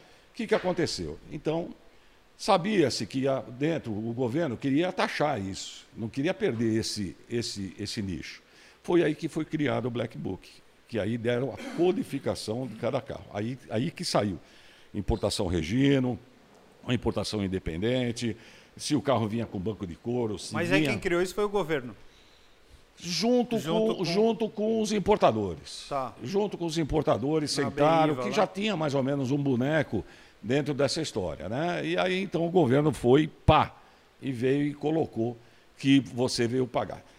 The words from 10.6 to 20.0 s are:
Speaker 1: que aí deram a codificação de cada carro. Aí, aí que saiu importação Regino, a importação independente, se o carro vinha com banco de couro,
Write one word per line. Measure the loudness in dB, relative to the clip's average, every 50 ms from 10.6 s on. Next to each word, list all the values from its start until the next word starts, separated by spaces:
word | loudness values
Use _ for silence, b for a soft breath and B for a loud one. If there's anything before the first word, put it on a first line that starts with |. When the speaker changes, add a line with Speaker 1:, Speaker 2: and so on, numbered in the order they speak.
| -20 -20 _ _ _
Speaker 1:
que | -6 -2 -2
aí | 0 0 -2
deram | -2 0 0 0 0 -2 -4 -6
a | -8 -10 -8 -2 0
codificação | 2 2 2 0 -2 -4 -6 -6 -4 -4 -4 -4 -4 -6 -4 -4 -6
de | -8 -8
cada | -4 -4 -2 -2 -2
carro. | -4 -6 -12 -12 -12 -10 -8
Aí, | -6 -6 -6 -6 -8 -10 -4
aí | -2 -2 -2 -2
que | -4 -6 -6
saiu | -2 0 0 2 0 -2 -4 B B B B B B B B B B B
importação | -6 -2 0 0 2 2 0 0 0 0
Regino, | 0 0 0 0 0 2 2 4 4 4 4 2 0 -2 -4 -8 -16 -20 -20 -20 -20 -20 -20 -20 -20 -20 -12 -4
a | -2 -2
importação | 0 0 0 -2 -2 -2 -2 -2 -2 0
independente, | 0 -2 -2 -2 -2 -4 0 0 2 2 2 0 -2 -2 -2 -2 -4 -4 B B B B B B B B
se | -10 -4 -2 -2
o | 0
carro | 2 2 2 2 2
vinha | 0 -2 -2 -4
com | -4 -6 -4
banco | -4 -4 -4 -4 -6
de | -8 -8
couro, | -8